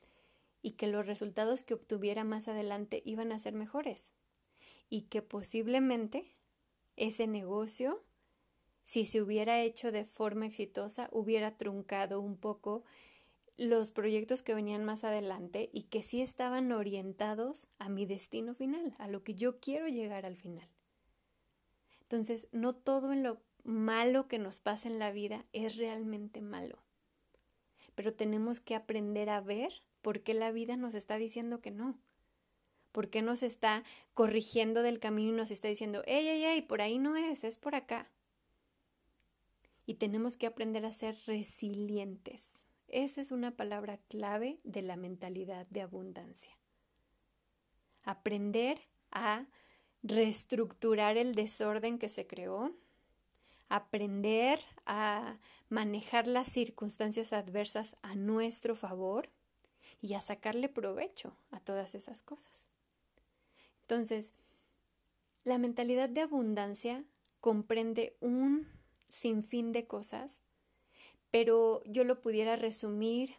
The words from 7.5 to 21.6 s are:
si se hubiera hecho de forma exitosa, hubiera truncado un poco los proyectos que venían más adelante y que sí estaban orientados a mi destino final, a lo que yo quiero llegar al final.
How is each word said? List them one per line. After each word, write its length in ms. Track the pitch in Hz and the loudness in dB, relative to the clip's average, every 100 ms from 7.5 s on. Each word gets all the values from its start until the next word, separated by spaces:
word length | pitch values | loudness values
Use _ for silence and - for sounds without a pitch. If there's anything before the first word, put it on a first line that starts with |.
| 202 220 - 254 415 - _ _ _ _ _ _ _ | -2 -2 0 -2 -2 -6 _ _ _ _ _ _ _
si 220 | - 233 214 | -2 0 2
se 140 | 220 | 2
hubiera 420 | 202 214 214 233 | 2 2 4 4
hecho 300 | 233 233 240 | 2 0 -2
de 140 | 214 214 | -2 -4
forma 400 | - 214 208 220 | -2 0 0 -2
exitosa, 640 | 214 202 - 208 226 240 | -4 -4 -4 -4 -4 -2
hubiera 460 | 226 214 220 214 214 | -2 2 2 2 -2
truncado 640 | 208 196 196 202 196 196 | -4 -4 -4 -2 0 -2
un 160 | 202 190 | -4 -4
poco 460 | 214 208 208 220 - - - - _ _ _ - | -4 -4 -4 -4 -6 -20 -20 -20 _ _ _ -4
los 320 | 240 226 220 | 4 4 4
proyectos 540 | - 214 214 220 254 | 0 2 2 2 -2
que 100 | - | 0
venían 320 | 214 208 208 214 | 0 0 -2 -2
más 180 | 214 | -2
adelante 680 | 220 214 196 190 175 202 - | 0 0 0 -4 -6 -4 -4
y 100 | 214 | -6
que 200 | - 220 | -4 -2
sí 180 | - 240 | 0 0
estaban 500 | 254 - 254 254 254 | 0 0 0 0 2
orientados 960 | 226 202 196 190 190 208 214 247 311 - _ | 0 0 -2 -4 -2 -2 0 -4 -6 -12 _
a 100 | 202 | -4
mi 160 | 196 196 | -2 -2
destino 480 | 196 - 226 226 | -2 -4 -4 -4
final, 420 | 240 262 311 339 - | -4 -2 -2 -4 -6
a 80 | 208 | -6
lo 160 | 202 | -6
que 100 | 208 | -6
yo 260 | 185 247 247 | 0 0 0
quiero 280 | - 285 320 | -4 -2 -2
llegar 380 | 247 214 202 190 | -2 -4 -6 -8
al 100 | 180 | -10
final. 320 | 180 165 170 _ _ _ _ _ _ _ _ _ | -12 -14 -16 _ _ _ _ _ _ _ _ _